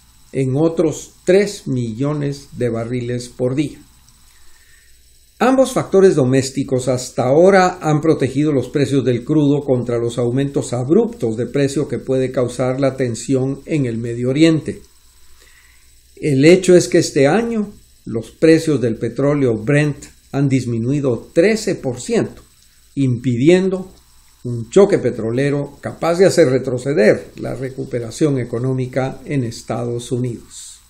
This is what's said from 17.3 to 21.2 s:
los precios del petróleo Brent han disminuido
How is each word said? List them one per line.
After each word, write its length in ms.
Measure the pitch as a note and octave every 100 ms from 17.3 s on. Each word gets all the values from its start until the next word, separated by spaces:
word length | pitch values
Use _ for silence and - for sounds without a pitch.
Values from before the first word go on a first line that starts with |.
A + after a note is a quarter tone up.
| F#3+ A#3 A3+ G3+ - _ _ -
los 240 | A2+ -
precios 500 | - D#3+ D#3+ D#3+ C#3
del 160 | A#2 A2
petróleo 600 | A#2 A#2 C#3 D3 C3 A2
Brent 500 | A2 C#3+ D3 C#3 - _ _
han 160 | C#3 C#3+
disminuido 800 | C3 A#2 A#2 A#2 C#3+ C3+ A2+